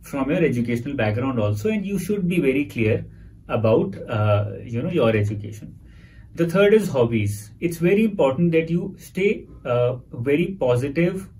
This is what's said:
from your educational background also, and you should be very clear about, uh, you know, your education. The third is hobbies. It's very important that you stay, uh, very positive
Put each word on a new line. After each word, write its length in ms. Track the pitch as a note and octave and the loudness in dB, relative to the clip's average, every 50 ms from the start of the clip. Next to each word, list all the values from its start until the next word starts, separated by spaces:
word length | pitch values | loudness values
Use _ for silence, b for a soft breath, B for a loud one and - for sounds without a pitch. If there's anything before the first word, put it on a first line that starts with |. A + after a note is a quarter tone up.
from 280 | - - - C#3 C3 C3+ | -16 -8 -4 -4 -2 0
your 140 | D#3 F#3 E3 | 0 2 2
educational 500 | D3 A#2+ A#2+ A#2 A#2 A#2+ A#2 A#2+ C#3 C#3+ | 2 2 0 -2 -2 -2 -4 -4 -6 -4
background 460 | C#3 A2 G#2+ G#2+ G#2+ B2+ C3+ B2+ A#2 | -2 -2 -2 0 -2 -2 -2 -2 -2
also, 300 | G#2 G#2 G#2 G#2 - G#3+ | 0 0 -2 -2 -2 -2
and 160 | A3 G#3+ F#3 | -2 -2 -4
you 120 | G3 G3+ F#3 | -4 -4 -6
should 300 | - - G#3 G3 F3+ E3+ | -2 -2 -2 0 0 0
be 140 | E3 E3 | 0 2
very 240 | D3 C3+ C3 C#3+ D3 | 2 2 2 0 -2
clear 400 | D3 - B2+ A2 G#2+ - - - B B B B B B B - - | -2 -2 -2 0 0 0 0 -2 B B B B B B B -12 -6
about, 480 | C#3+ A#2 G#2+ A2 A2+ C#3 G3 G3 - - - - | -4 0 2 4 4 4 2 0 -4 -10 -8 -6
uh, 420 | B2+ G#2+ G#2+ G#2+ G#2 G2+ G#2 G2+ - - | -2 0 2 2 4 2 2 -2 -6 -10
you 200 | - A#2 A#2 A#2 | -12 -8 -6 -4
know, 80 | C3+ F3+ | -4 -2
your 240 | F3 E3 B2 A2+ A2 | 0 2 2 4 4
education. 640 | G#2+ G2+ G2+ A2 G#2 - - - - - - - - B B B B B B B B B B B | 2 2 0 -4 -6 -8 -10 -12 -14 -16 -18 -18 -20 B B B B B B B B B B B
The 100 | - E3+ | -4 -2
third 280 | E3 E3 F#3+ G3+ G#3 G#3+ | 0 4 4 6 6 6
is 160 | A3 G3+ - | 4 4 2
hobbies. 640 | - C3+ A#2+ A2+ A2+ A2+ G#2 G#2 G2+ - - - - - | 0 0 0 2 2 0 0 -2 -4 -6 -10 -16 -16 -6
It's 160 | - E3+ E3+ - | -6 -6 -4 0
very 260 | E3 F3+ G3+ G#3 A3 | 2 2 4 4 2
important 480 | A3 G3+ - D#3 C3+ C3 - F3 F3 | 0 2 2 2 2 2 2 0 2
that 180 | E3 D#3+ D#3+ E3 | 4 2 0 2
you 260 | E3 F3 G3 G3+ - - | -2 -4 -4 -4 -10 -14
stay, 480 | - - - - F#3+ G#3 A3 - - - - - - | -20 -10 -6 -2 0 0 0 -2 -8 -18 -20 -14 -6
uh, 300 | C3+ B2 A#2+ B2 B2 B2+ B2 - - | -2 0 2 2 0 0 -4 -10 -16
very 460 | - - A#2 C3+ C#3+ D3+ F3+ G3 - - | -12 -8 -2 0 0 0 0 -2 -2 -2
positive 680 | - B2+ B2 A#2+ B2 C#3+ - D#3+ E3+ F3+ G3 F#3+ G3 - - | 0 0 0 0 0 -2 0 0 0 0 0 -4 -10 -12 -20